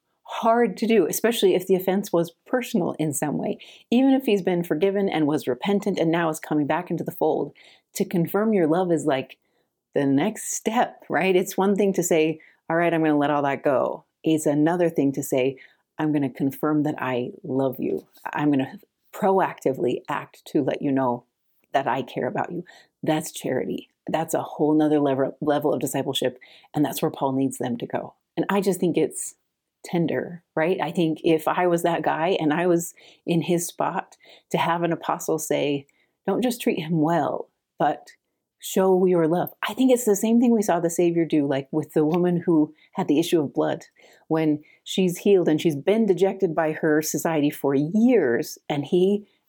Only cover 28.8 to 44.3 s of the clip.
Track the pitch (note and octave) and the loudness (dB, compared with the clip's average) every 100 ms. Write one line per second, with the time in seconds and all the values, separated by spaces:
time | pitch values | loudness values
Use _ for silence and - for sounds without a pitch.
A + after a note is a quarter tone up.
28.8 | F3+ D#3 D3+ - - - _ _ _ _ | 0 0 -2 -4 -14 -16 _ _ _ _
29.8 | - F3 E3 B2+ - F3 _ - D#3+ F#3+ | -6 -2 0 -2 -6 -12 _ -2 -2 -2
30.8 | D3+ F3 D#3+ D3+ E3+ D#3+ E3 E3 F3+ E3+ | -2 0 -2 0 2 2 0 0 2 2
31.8 | E3+ D#3+ D3+ D3 E3+ G3 D#3 D#3 F3+ E3+ | 0 -2 -2 0 0 0 0 0 2 0
32.8 | E3+ - - - - E3+ D3+ E3+ E3+ - | -2 -12 -20 -12 -4 -2 0 -2 -2 -4
33.8 | D3 F3 - _ - - - E3 E3 E3+ | -4 -4 -8 _ -20 -20 -6 -2 0 0
34.8 | E3+ D#3+ - E3 - D#3+ - D3 C#3+ C#3+ | 0 -2 -4 -6 -4 -4 -2 -2 -2 -4
35.8 | - _ _ _ - G3 B3 A#3 - - | -6 _ _ _ -4 -2 -2 -2 -2 -2
36.8 | D#3+ E3 D3+ E3+ C#3 - - _ _ - | -2 0 2 2 0 -4 -10 _ _ -2
37.8 | D3+ - - - _ _ _ _ - G3+ | -2 -2 -10 -20 _ _ _ _ -4 0
38.8 | F#3+ F#3 F#3 F3+ D#3 F3 D3+ - - G#3+ | 2 4 4 4 2 0 -4 -8 -6 2
39.8 | C4 A#3+ A3 G3 A3 A#3 B3 A3+ G3+ F3 | 2 4 2 2 2 4 4 4 2 0
40.8 | E3+ E3+ F3 E3+ D#3 D#3 C#3+ C#3 C#3 D#3 | 0 2 2 2 0 0 0 -2 -4 -6
41.8 | D3 E3 D3+ F3 F3+ F3 F3 D#3+ D3+ - | -2 0 2 2 2 0 2 2 2 -4
42.8 | _ - F3 D3 E3+ F3 C#3 D#3 D#3 - | _ -6 0 2 2 0 0 -2 -2 -4
43.8 | - _ - _ - | -10 _ -20 _ -4